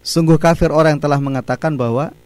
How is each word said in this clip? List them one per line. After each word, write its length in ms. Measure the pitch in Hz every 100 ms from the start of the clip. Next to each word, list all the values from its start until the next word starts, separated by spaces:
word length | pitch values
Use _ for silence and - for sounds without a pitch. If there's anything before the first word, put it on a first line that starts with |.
Sungguh 400 | - 165 160 160
kafir 320 | 170 170 165
orang 240 | 147 156 147
yang 60 |
telah 160 | 147 139
mengatakan 560 | 139 135 120 127 160 143
bahwa 320 | 120 117 156 -